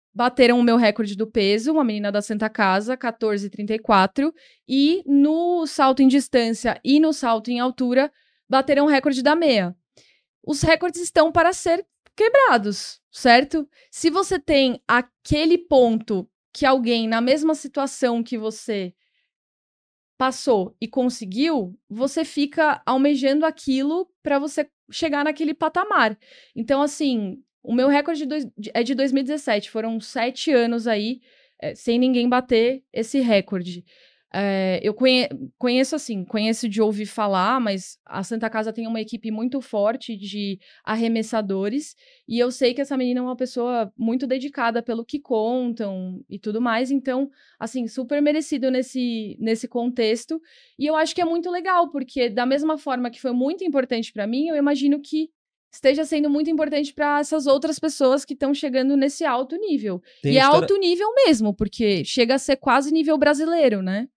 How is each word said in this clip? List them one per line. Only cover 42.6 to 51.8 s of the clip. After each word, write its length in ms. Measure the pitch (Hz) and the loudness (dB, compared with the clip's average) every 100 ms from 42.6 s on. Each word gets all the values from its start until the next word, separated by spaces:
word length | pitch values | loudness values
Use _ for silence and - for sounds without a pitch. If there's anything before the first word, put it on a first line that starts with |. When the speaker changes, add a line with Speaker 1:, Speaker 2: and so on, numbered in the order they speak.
| 254 | 0
Speaker 1:
que 80 | 262 | 0
essa 160 | 277 277 | -2 -2
menina 240 | 247 247 | -2 -2
é 20 | |
uma 140 | 254 254 | -4 -6
pessoa 560 | 254 247 240 240 208 | -6 -4 -2 -2 -4
muito 320 | - 226 247 254 | -4 -2 -2 -2
dedicada 560 | 254 277 285 233 233 | -4 -4 -4 -2 -2
pelo 220 | 233 233 | -4 -6
que 160 | 233 294 | -8 -10
contam 1040 | - 226 220 254 247 233 202 190 185 185 - | -4 -2 0 -2 -4 -4 -6 -6 -8 -12 -14
e 80 | 196 | -10
tudo 240 | 214 214 | -6 -4
mais, 280 | 240 220 254 | -2 -2 0
então, 400 | 277 269 254 277 _ _ - | -2 -2 -4 -4 _ _ -12
assim, 260 | 226 254 226 | -10 -6 -6
super 360 | - 254 294 | -8 -4 0
merecido 480 | 294 302 302 285 262 | 2 0 -2 -2 0
nesse, 640 | 254 254 262 247 226 214 - | -2 -2 -4 -4 -4 -8 -6
nesse 300 | 220 226 233 | -4 -2 -4
contexto, 720 | 240 240 247 220 226 - 320 - _ _ - | -4 -4 -2 0 -2 -4 -10 -10 _ _ -4
e 80 | 294 | 0
eu 100 | 311 | 0
acho 180 | 320 | 0
que 60 | - | 0
é 60 | 339 | -2
muito 240 | 339 339 | -2 -2
legal, 400 | 359 359 359 | -4 0 2